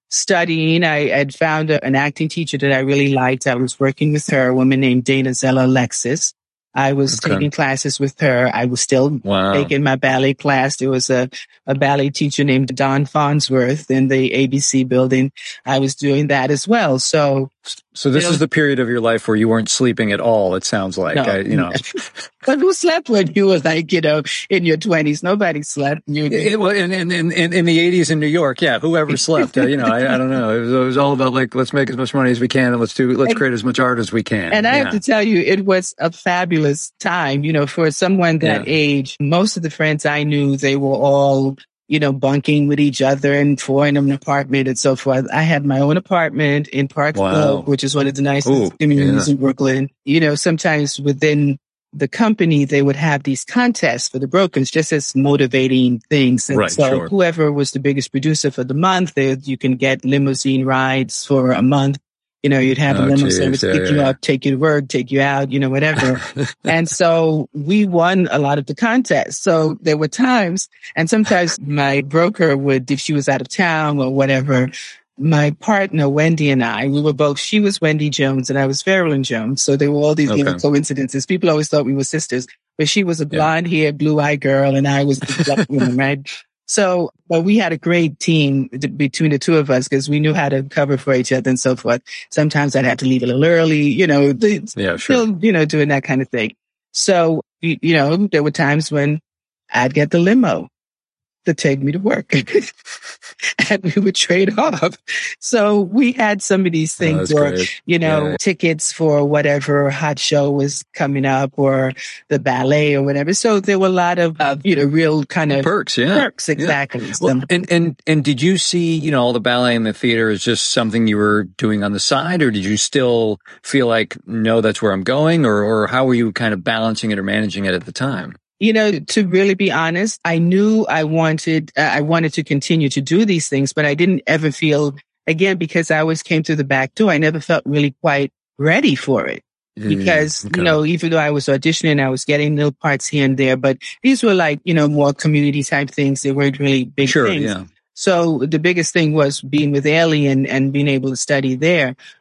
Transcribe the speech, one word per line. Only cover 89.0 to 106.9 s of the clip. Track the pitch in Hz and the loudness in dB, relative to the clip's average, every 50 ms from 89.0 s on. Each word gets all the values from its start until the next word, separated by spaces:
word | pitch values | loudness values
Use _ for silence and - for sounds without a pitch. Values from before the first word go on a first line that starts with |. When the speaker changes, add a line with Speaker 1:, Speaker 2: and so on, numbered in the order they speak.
| 147 135 - - 160 151 | -4 -2 -2 0 0 0
Speaker 1:
the | 147 135 | 0 0
two | - 185 165 156 | 0 2 2 2
of | 143 139 | 2 2
us | 131 127 127 | 0 0 0
'cause | - 143 135 135 147 | 0 -2 -2 -2 0
we | 147 151 | -2 0
knew | 151 156 | 0 0
how | 151 - 143 139 | 0 0 0 0
to | 139 135 | -2 -2
cover | 135 139 - 156 143 135 139 | -4 -4 -2 -2 0 0 0
for | 123 - 143 131 | -2 0 0 0
each | 127 123 - | 0 0 0
other | 131 131 113 131 | -2 -2 0 0
and | 127 123 | -2 0
so | - 131 127 | 0 -2 -2
forth. | 120 - 113 117 120 - - - - - - | -2 -2 -2 -2 -2 -4 -10 -18 -18 -14 -6
Sometimes | - 156 151 151 - 147 143 139 127 | -2 0 0 0 0 0 0 0 0
I'd | 135 127 | 0 0
have | 127 123 127 | 0 -2 0
to | 135 | 0
leave | 131 131 127 | 0 0 0
a | 120 | 0
little | 123 123 131 151 | 0 0 2 2
early, | 165 170 165 165 160 156 151 | 4 4 4 2 2 2 2
you | 147 147 123 156 185 | 2 0 2 2 2
know, | 160 147 143 143 143 | 2 4 4 4 2
the, | 135 120 226 208 208 156 175 - - | 2 2 2 2 2 0 -4 -8 -8
Speaker 2:
Yeah, | - 101 92 85 | -4 -2 -2 -2
sure. | - | -2
Speaker 1:
still, | - - 269 247 226 220 196 165 190 | 0 0 2 2 2 0 0 0 2
you | 226 | 2
know, | 190 165 151 | 2 2 2
doing | 151 156 151 143 147 | 2 0 0 0 2
that | 143 139 - | 0 -2 -2
kind | - 135 131 | -2 -2 -2
of | 131 - | -2 -2
thing. | - 120 107 110 - _ _ _ _ _ _ _ - | -4 -4 -4 -4 -6 _ _ _ _ _ _ _ -8
So, | - - - 190 175 165 160 160 156 - _ _ _ | -4 0 2 2 4 4 2 0 -2 -4 _ _ _
y-, | - 165 151 - | -4 -4 -4 -2
you | - 165 165 | 0 2 2
know, | 151 139 147 165 185 208 190 | 4 2 2 2 2 0 2
there | - 151 | 2 0
were | 147 151 | 0 0
times | 143 - 151 139 147 156 151 - | 0 0 0 0 2 0 -2 -2
when | 151 147 143 147 151 156 - _ _ _ _ _ _ _ _ - | -2 -2 0 0 -2 -4 -6 _ _ _ _ _ _ _ _ -6
I'd | - 117 127 131 | -2 -2 -2 0
get | 139 185 196 - | 0 0 0 2
the | - 170 | 2 2
limo | 170 190 226 262 233 160 95 80 - - _ _ _ _ _ _ _ _ _ _ _ _ _ _ - | 4 4 4 4 2 2 0 -4 -6 -10 _ _ _ _ _ _ _ _ _ _ _ _ _ _ -4
to | 175 | -4
take | 156 - - 151 139 139 | -2 0 0 0 0 0
me | 135 143 | -2 -2
to | 151 190 | -2 0
work. | 190 220 - - 151 - - 139 | -2 -2 -2 -2 -2 -2 -2 -2
<laughs> | 120 - - 415 - - - _ - - - - - - - - - - - - - - - - - - | -2 0 0 -2 -2 -2 -12 _ -20 -18 -18 -18 -18 -20 -20 -20 -20 -20 -14 -8 -8 -6 -4 -4 -2 -2
And | 214 196 | -2 -2
we | - 170 - 202 | -2 -2 0 0
would | 185 196 190 | 0 0 0
trade | - - - 175 185 196 185 214 214 | -2 -2 0 0 0 2 0 0 0
off. | 285 320 220 156 160 165 - - _ - - - - - - - | -2 -2 -2 -2 -4 -4 -4 -6 _ -8 -8 -6 -6 -8 -10 -10
So | - - 254 226 202 208 208 208 | -8 -2 0 2 2 2 2 0
we | 190 175 202 247 269 240 | 0 0 0 2 2 2
had | 254 - 226 208 208 196 | 0 0 -2 -2 -2 -2
some | - - 196 190 190 | -2 -2 0 0 0
of | 175 | 0
these | 170 160 156 160 | 0 -2 -2 -2